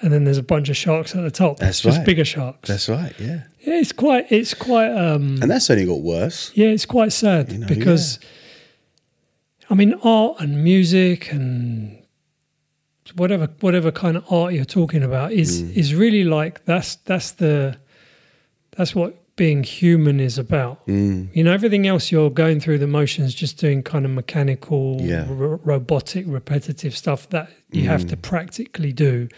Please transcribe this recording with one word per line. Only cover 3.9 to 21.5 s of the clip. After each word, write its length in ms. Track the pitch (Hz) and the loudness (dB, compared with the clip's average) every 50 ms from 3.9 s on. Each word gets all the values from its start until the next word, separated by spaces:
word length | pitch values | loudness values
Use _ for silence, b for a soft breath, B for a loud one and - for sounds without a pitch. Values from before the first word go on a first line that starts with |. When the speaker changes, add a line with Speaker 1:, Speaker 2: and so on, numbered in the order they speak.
Speaker 1:
quite, 340 | - - 240 302 262 247 - - | -2 0 2 2 2 2 2 2
it's 200 | 233 214 240 - | 2 0 0 -2
quite, 380 | - - - 254 247 226 220 226 | -6 -6 -2 0 2 2 2 2
um, 480 | 240 208 175 165 151 147 143 139 135 131 | 0 0 0 2 2 0 0 0 0 0
Speaker 2:
And 80 | 131 139 | 2 2
that's 220 | 214 262 - - | 2 2 2 2
only 160 | 131 104 95 | 2 2 2
got 140 | 90 87 69 | 2 0 -2
worse. 500 | 76 85 82 85 98 165 170 - - - - | -2 -2 -2 -2 -2 -2 -4 -8 -12 -2 2
Speaker 1:
yeah, 120 | 208 214 | 2 4
it's 180 | 220 214 208 - | 4 2 0 -2
quite 260 | - 247 247 220 214 | 0 0 2 2 2
sad 400 | - - 220 208 185 160 135 - | 0 0 2 2 2 2 0 -2
Speaker 2:
You 60 | 95 104 | -6 -6
know, 80 | 113 95 | -2 -2
Speaker 1:
because, 500 | 156 107 117 156 170 156 - 139 - B | 0 2 4 4 4 4 2 -2 -6 B
Speaker 2:
yeah. 80 | B B B B B B B B B B B B B B _ _ _ _ _ _ _ _ _ _ _ _ _ _ _ - | B B B B B B B B B B B B B B _ _ _ _ _ _ _ _ _ _ _ _ _ _ _ 0
Speaker 1:
I 40 | 202 | 2
mean, 200 | 190 202 208 - - | 4 4 4 4 2
art 380 | - 226 226 220 214 247 330 - | 2 4 4 4 4 2 -2 -4
and 220 | 160 143 143 143 | -6 -4 -2 2
music 680 | 156 170 190 190 185 160 185 185 185 180 180 170 - - | 4 4 4 4 4 4 4 4 4 2 2 -2 -4 -6
and 680 | 151 143 131 127 127 120 120 120 117 110 104 104 104 - _ _ _ _ _ _ _ _ _ _ _ _ _ _ _ _ _ _ _ _ _ - - | -6 -4 -4 -2 -4 -4 -4 -4 -6 -6 -8 -10 -12 -18 _ _ _ _ _ _ _ _ _ _ _ _ _ _ _ _ _ _ _ _ _ -12 -4
whatever, 340 | 175 180 180 202 180 156 - - - | -2 0 0 0 0 -2 -4 -4 -2
whatever 300 | - 185 175 180 160 165 | 0 2 2 2 2 0
kind 240 | 156 - - 175 165 | -2 0 0 0 0
of 80 | 170 - - | -2 -2 0
art 220 | 185 170 170 180 180 | 0 0 0 0 -2
you're 100 | 147 135 | -4 -4
talking 380 | - - 190 170 - - 151 | -2 0 0 0 2 2 0
about 300 | 135 127 131 131 135 180 | 0 0 0 -2 -2 0
is, 300 | 226 196 160 90 87 85 | 0 0 2 0 0 -4
Speaker 2:
Mm. 140 | 85 85 90 | -4 -2 0
Speaker 1:
is 180 | - 160 139 147 | 0 0 2 2
really 300 | 170 214 233 214 208 185 | 2 4 4 4 4 2
like, 400 | 165 156 151 156 165 - - _ | 2 2 0 0 -2 -6 -6 _
that's, 320 | - 170 180 - - - | -2 0 0 -2 -4 -10
that's 340 | - _ - 185 180 - - | -10 _ -4 -4 -4 -4 -6
the, 460 | - - 175 151 151 147 135 135 131 - b b b b b b b b b b b b b b b b _ _ - | -6 -2 0 0 2 0 0 -2 -6 -8 b b b b b b b b b b b b b b b b _ _ -4
that's 180 | - 180 165 - | -4 -2 -2 -2
what 220 | 190 170 - - - _ _ _ | -2 -4 -4 -6 -12 _ _ _
being 260 | - 170 160 147 143 | 0 2 2 2 0
human 580 | 127 - - - 180 170 170 165 151 147 143 139 | -2 -4 -4 0 2 4 4 4 4 4 2 2
is 160 | 135 123 117 | 0 -2 -2
about. 500 | 131 123 110 170 147 127 120 131 - _ | -4 -4 -2 -2 -2 -2 -4 -6 -10 _
Speaker 2:
Mm. 420 | - 98 101 101 101 98 92 92 92 - | -2 0 0 0 0 0 -2 -6 -4 0
Speaker 1:
You 100 | 160 165 | 2 2
know, 80 | 170 | 4